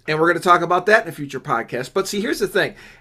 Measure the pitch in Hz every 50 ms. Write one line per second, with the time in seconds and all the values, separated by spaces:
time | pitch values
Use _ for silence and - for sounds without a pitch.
0 | - - 151 156 160 170 170 165 - 185 175 175 175 165 180 180 180 208 214 220
1 | 208 170 147 - 147 139 - 131 - 147 127 117 110 - 135 120 131 - - 196
2 | 190 - - 208 202 277 330 320 220 - - 196 160 127 - - - - - -